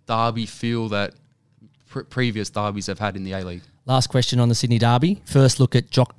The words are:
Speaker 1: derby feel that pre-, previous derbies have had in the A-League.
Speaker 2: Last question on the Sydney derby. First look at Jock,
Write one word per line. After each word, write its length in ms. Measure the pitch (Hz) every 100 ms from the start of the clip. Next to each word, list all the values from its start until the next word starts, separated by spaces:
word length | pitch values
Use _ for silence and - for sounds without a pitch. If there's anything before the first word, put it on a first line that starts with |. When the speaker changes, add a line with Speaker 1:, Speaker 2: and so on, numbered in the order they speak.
| -
Speaker 1:
derby 380 | 113 117 113 110
feel 440 | - 117 117 110
that 240 | 104 101 - _ _ _ _ _ _ _
pre-, 160 | 131
previous 460 | - 127 123 107 101
derbies 380 | 107 104 101 95
have 120 | 95
had 160 | 104 95
in 80 |
the 100 | 95
A-League. 280 | 95 90 87 - _ -
Speaker 2:
Last 220 | 131 -
question 320 | 131 120 123
on 100 | 120
the 60 | 117
Sydney 220 | 113 117
derby. 420 | 117 123 151 - -
First 340 | 139 131 -
look 160 | 127 123
at 140 | -
Jock, 240 | - 123